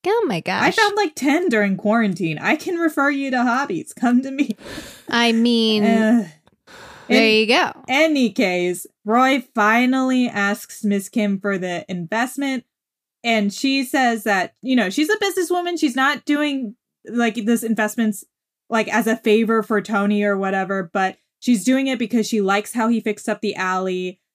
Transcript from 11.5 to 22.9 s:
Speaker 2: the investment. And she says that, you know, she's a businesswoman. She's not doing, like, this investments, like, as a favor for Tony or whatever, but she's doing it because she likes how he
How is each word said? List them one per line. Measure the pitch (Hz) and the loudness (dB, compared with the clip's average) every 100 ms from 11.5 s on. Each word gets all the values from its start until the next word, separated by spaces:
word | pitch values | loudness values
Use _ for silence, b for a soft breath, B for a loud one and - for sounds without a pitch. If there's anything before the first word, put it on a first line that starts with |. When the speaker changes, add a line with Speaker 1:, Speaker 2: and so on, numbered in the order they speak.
| 190 | -4
Speaker 2:
the | 180 175 - | -4 -6 -8
investment. | 180 165 220 247 - 277 262 _ _ _ _ _ _ | -10 -4 -4 -4 -4 -4 -6 _ _ _ _ _ _
And | 233 226 202 | -2 0 0
she | - 269 269 | -2 0 0
says | 254 285 247 226 | 0 0 2 0
that, | 214 196 175 _ | 0 0 -2 _
you | 254 254 | 0 0
know, | 190 | 2
she's | 190 311 | 0 0
a | 427 | 0
businesswoman. | 403 381 339 349 349 339 | 0 -2 -2 -2 -2 -2
She's | 302 254 | -2 2
not | 277 285 | 0 0
doing, | - 294 294 277 220 - _ _ - | -2 0 0 -2 -6 -12 _ _ -8
like, | 240 233 226 | -2 -2 -2
this | 208 233 | 0 0
investments, | 226 220 214 226 220 202 - _ _ _ _ | 0 -2 -2 0 -2 -2 -14 _ _ _ _
like, | 226 214 | -2 0
as | 214 214 | 0 0
a | 226 | 0
favor | 233 214 220 226 | 2 2 4 0
for | 208 214 | 0 -2
Tony | 202 214 202 208 | 0 -2 0 0
or | 208 196 | 0 0
whatever, | 190 196 185 196 170 | -2 -2 -4 -6 -4
but | 202 190 190 _ _ | -4 -4 -6 _ _
she's | - 233 | 0 0
doing | 208 262 269 | 2 0 0
it | 262 | -4
because | 240 240 208 | -2 -2 0
she | 220 | 0
likes | 190 202 208 | 0 0 -2
how | 240 | -2
he | 226 | 0